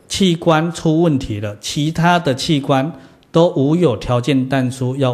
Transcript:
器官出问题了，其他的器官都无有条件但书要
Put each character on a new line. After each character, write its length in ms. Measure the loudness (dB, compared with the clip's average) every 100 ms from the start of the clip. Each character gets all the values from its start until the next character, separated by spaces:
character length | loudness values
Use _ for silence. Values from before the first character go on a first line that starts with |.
| -10
器 280 | 0 0 2
官 360 | 2 2 0
出 300 | -2 0 2
问 160 | 2 0
题 220 | -2 -6
了， 180 | -8 -8
其 320 | -8 -4 -4
他 260 | 0 2 2
的 160 | 0
器 280 | -2 0 0
官 320 | 2 0 -2 -6 -18 -20 _
都 200 | 2 2 2
无 200 | 0 2
有 220 | 2 0
条 240 | -2 -2
件 260 | 0 0 0
但 240 | -2 -2
书 240 | -2 -4 -2
要 180 | -2